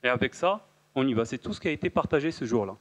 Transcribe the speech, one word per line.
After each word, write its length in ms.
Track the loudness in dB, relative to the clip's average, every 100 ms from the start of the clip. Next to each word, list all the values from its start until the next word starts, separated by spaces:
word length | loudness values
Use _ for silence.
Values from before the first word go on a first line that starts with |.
Et 60 | 2
avec 240 | 2 0
ça, 340 | 0 0 0 -6 _ _ 0
on 120 | 2
y 60 |
va. 100 | 2 0
C'est 120 | -4
tout 160 | -8
ce 80 | -6
qui 60 | -4
a 40 |
été 180 | -2 -2
partagé 420 | 0 2 0 0
ce 140 | -4 -2
jour-là. 300 | 0 0 -6